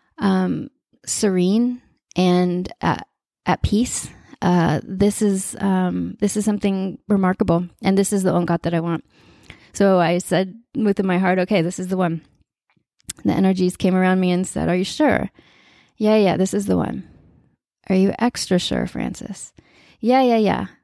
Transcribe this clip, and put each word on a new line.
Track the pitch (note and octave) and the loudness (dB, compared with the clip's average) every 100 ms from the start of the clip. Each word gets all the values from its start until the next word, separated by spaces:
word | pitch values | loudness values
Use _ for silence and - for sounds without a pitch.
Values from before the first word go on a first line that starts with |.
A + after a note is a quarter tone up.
| _ - | _ -4
um, | G#3 F#3 F#3 - - _ _ _ - | 0 0 0 -4 -8 _ _ _ -10
serene | - G#3 F#3 F3+ G#3+ B3 B3 - _ _ - | -2 0 2 2 2 0 -4 -14 _ _ 0
and | F#3 F3+ F3+ F3+ F#3 - | 2 4 2 -2 -6 -6
at, | E3+ - - _ _ _ - | -4 -4 -8 _ _ _ -4
at | D#3+ | -2
peace. | - G#3 B3 - - - - - | 0 0 -2 -4 -12 -18 -20 -4
Uh, | F3 F3+ E3 - | 0 2 2 0
this | - F#3+ G3+ - | -4 0 0 2
is, | G#3 F#3+ - G#3+ | 0 -2 -6 -6
um, | G3+ F#3 F3+ F3+ F3 - | -2 0 0 -2 -6 -4
this | G3+ G#3+ | -4 -2
is | |
something | G#3 G#3 G#3 F#3+ F#3+ - - | -2 -2 -2 -2 -4 -8 -2
remarkable. | G3+ F#3 F#3 F#3+ E3+ F3+ - | 2 2 2 0 0 -2 -4
And | F#3+ G3 | 0 2
this | F#3+ | 2
is | G3+ | 0
the | F#3+ | 0
own | F3 | 0
God | E3+ E3+ | 0 -2
that | F3+ | 0
I | E3+ | -2
want." | E3+ D#3+ - _ _ _ - - _ | -2 -4 -8 _ _ _ -20 -20 _
So | - G3 F#3 | 2 4 4
I | E3 F3 | 2 0
said | - F3+ F#3+ - _ | 0 0 0 -8 _
within | - G#3+ G3+ F#3+ | -2 0 0 0
my | F3+ | 2
heart, | F#3+ F#3 | 2 0
"Okay, | F#3 G3+ | 2 0
this | E3 F#3 | 0 -4
is | F#3 | -4
the | F#3 | -2
one." | F3+ E3 - _ _ _ _ _ _ _ - - | -2 -4 -10 _ _ _ _ _ _ _ -16 -4
The | G3+ | -2
energies | G3 F#3+ F#3 F#3 - | 2 2 2 0 0
came | F#3+ | 0
around | F#3 F#3 F#3 | 2 2 2
me | F3+ | 2
and | F3+ F#3 | 0 -2
said, | - D#3+ | -4 -2
"Are | F3+ | -2
you | |
sure?" | F#3+ - D4+ - G3 - _ _ _ _ _ - | -2 0 2 2 -2 -10 _ _ _ _ _ -2
"Yeah, | G#3+ G#3+ | 2 4
yeah, | F#3+ E3 | 4 2
this | F#3+ | 0
is | G3 G3 | -2 -2
the | F3+ | -2
one." | - - - - _ _ _ _ _ _ - | -2 -6 -12 -20 _ _ _ _ _ _ -2
"Are | F#3 | 2
you | G3 - | 2 0
extra | A#3+ - - F3+ | -2 -2 -2 -2
sure, | - - - | 0 -4 -4
Francis?" | - - - - - - _ _ _ _ _ | -6 -8 -8 -12 -14 -18 _ _ _ _ _
"Yeah, | G#3+ B3+ | 0 2
yeah, | B3+ A3+ | 4 2
yeah." | G3+ - F#3 - | 2 0 -6 -14